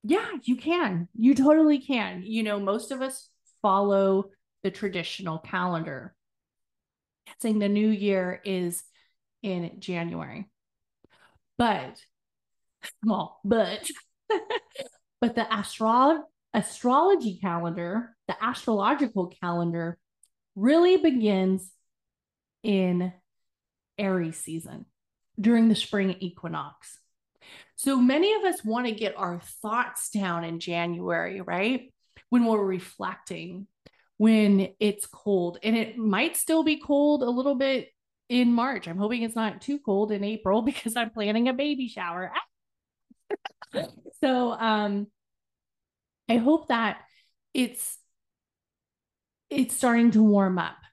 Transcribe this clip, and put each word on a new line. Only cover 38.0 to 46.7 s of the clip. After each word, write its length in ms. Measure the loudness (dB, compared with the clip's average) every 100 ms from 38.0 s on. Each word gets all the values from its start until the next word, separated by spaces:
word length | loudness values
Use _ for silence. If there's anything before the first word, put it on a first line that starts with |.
| _ _ _
in 180 | 2 4
March. 360 | 2 0 -4 -8
I'm 100 | -4
hoping 240 | -4 -2
it's 140 | -4 -2
not 260 | -4 -6
too 160 | -8 -6
cold 320 | -2 0 0
in 120 | -2
April 380 | -4 -4 0 0
<laughs> 80 | 0
because 260 | -4 -6 -4
I'm 160 | -6
planning 360 | -4 -2 2 0
a 60 |
baby 340 | 0 -2 -2 -6
shower. 440 | -8 -8 -8 -6 -8
<laughs> 40 | -10 _ _ _ _ _ _ _ _ -10 -10 _ -8 -8 -8 -12 -20 -2
So, 320 | 0 2 0
um, 540 | -2 0 0 0 -2 -6 _ _ _ _ _ _ _ _ _ _ _ -2
I 80 | 2
hope 320 | 4 2
that 300 | 2